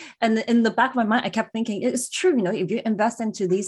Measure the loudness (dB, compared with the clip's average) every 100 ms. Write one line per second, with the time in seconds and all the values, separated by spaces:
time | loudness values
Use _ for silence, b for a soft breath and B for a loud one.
0 | B B 0 0 2 4 4 2 2 2
1 | 2 0 0 -4 -4 -4 -4 -2 -2 -2
2 | -6 0 2 2 0 0 -2 -2 -2 0
3 | 0 0 -6 -2 0 0